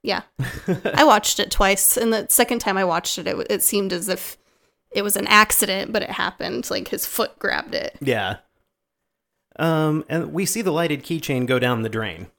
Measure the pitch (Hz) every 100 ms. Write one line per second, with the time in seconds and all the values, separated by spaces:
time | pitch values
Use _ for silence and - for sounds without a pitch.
0 | - 185 - - 127 - - 175 - -
1 | 302 214 - - - - 196 202 - -
2 | 233 220 - - 240 240 - 190 190 170
3 | - - 165 - - 202 - 202 190 175
4 | 185 180 - - _ _ _ _ _ -
5 | 202 202 202 208 214 - 208 190 - 220
6 | - - - - 170 240 - - - -
7 | - - 220 - - - - - - -
8 | 139 113 95 98 _ _ _ _ _ _
9 | _ _ _ _ _ - 165 160 156 151
10 | - 160 151 151 196 220 190 160 170 147
11 | - 165 - 131 123 127 123 120 113 110
12 | 110 82 92